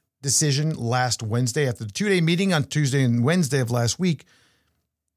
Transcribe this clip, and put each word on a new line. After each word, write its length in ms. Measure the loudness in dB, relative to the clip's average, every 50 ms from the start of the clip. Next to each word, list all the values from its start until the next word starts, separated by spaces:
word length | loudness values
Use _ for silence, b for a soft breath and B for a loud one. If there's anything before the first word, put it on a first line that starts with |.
| _ _ _ _
decision 520 | -6 -2 0 0 2 0 0 0 -2 -2 -4
last 460 | -4 -4 -2 0 0 0 0 -2 -4
Wednesday 460 | -4 -4 -2 0 0 0 0 0 -2 -2
after 160 | -2 -4 -8
the 80 | -10
two-day 300 | -6 -4 -2 0 2 2
meeting 320 | 2 2 2 2 2 0 2
on 100 | 0 0
Tuesday 400 | 0 -2 -2 0 0 2 2 2
and 200 | 2 2 2 2
Wednesday 340 | 2 2 2 0 0 0 0
of 120 | 0 0
last 280 | 0 0 0 0 -2 0
week. 260 | 0 0 0 -2 -6 b b b b b b b b b b b b b _ _ _ _ _